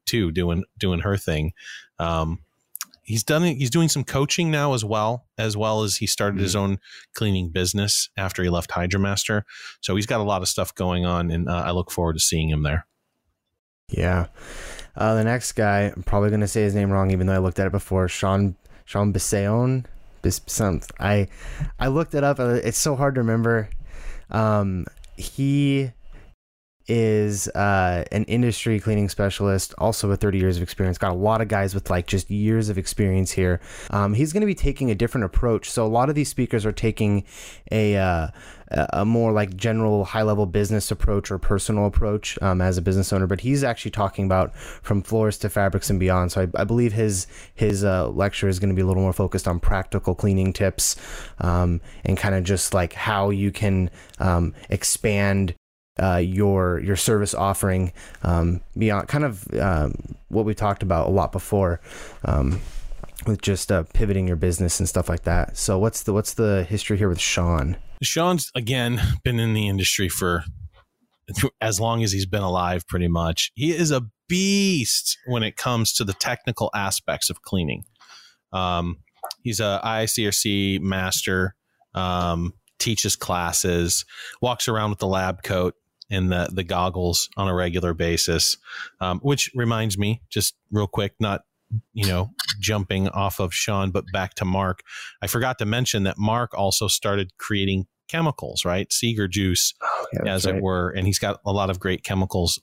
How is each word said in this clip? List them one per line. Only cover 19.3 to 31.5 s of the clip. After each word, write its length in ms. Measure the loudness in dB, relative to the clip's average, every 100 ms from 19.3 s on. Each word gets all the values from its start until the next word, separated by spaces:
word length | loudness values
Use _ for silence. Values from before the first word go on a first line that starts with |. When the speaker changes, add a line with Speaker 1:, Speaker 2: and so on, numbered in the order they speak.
| 0 2 2 2 0 -4 -12 -20 -6
Speaker 2:
Bis-, 200 | -2 -2 -4
some, 340 | -2 0 0 -4 -4
I, 300 | 0 2 0 -4 -10 -6 -6 -2
I 80 | 0
looked 260 | 0 0
it 100 | 0
up. 160 | 2 2
Uh, 200 | 2 2
it's 140 | 0 0
so 180 | 0 2
hard 200 | 0 2
to 60 |
remember. 480 | 2 2 2 2 0 -6 -10 -12 -10 -10 -6
Um, 560 | 0 2 2 2 -2 -6 -12 -18 -12
he 760 | -10 -2 0 2 2 2 -2 -6 -18 -18 -20 -20 _ _ _ _ -2
is, 560 | 2 4 4 2 0 -4
uh, 540 | 0 2 4 2 0 -2
an 120 | -2
industry 560 | 0 2 2 0 0 0
cleaning 300 | 2 2 0
specialist, 640 | 0 -2 2 2 2 -2 -2
also 320 | -2 0 0
with 100 | 2
thirty 180 | 2 2
years 180 | 2 2
of 60 |
experience. 340 | -2 -2 -2 0
Got 140 | -2
a 40 | 0
lot 240 | 2 2
of 80 |
guys 280 | 2